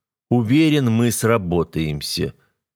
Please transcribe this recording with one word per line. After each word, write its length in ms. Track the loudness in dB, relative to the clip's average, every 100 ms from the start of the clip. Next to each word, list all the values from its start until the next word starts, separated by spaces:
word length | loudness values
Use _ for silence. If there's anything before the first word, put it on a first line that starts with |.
| _ _ -2
Уверен, 600 | 0 2 2 2 2 2
мы 180 | 2 0
сработаемся». 1200 | 0 0 0 0 -2 -2 -4 -4 -6 -6 -6 -6 -8 _ _ _